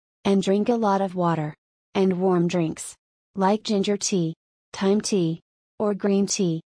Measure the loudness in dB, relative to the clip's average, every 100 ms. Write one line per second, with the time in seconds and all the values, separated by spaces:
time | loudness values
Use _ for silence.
0 | _ _ 0 2 2 0 0 0 2 0
1 | 0 -2 0 0 -4 -10 _ _ _ 0
2 | 0 2 2 2 2 0 -2 -4 -12 -16
3 | _ _ _ -2 0 0 0 -2 0 -2
4 | -2 -2 -2 -6 _ _ _ -4 0 0
5 | 0 0 0 -2 _ _ _ -6 -4 -2
6 | 0 2 0 0 -2 -2 -8